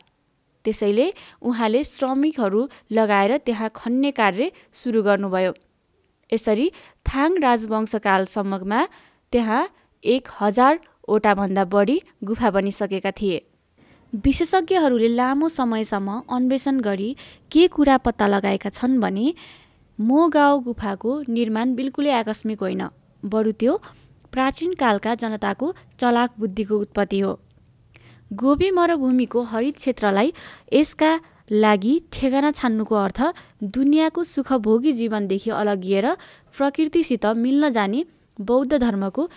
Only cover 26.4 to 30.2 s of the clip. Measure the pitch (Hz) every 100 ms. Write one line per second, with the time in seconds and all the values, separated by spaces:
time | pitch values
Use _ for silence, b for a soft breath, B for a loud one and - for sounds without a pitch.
26.4 | 208 190 202 214 202 - 196 196 196 190
27.4 | _ _ _ _ _ b b b _ 202
28.4 | 262 285 370 370 339 330 262 254 240 240
29.4 | 240 226 262 294 269 240 208 196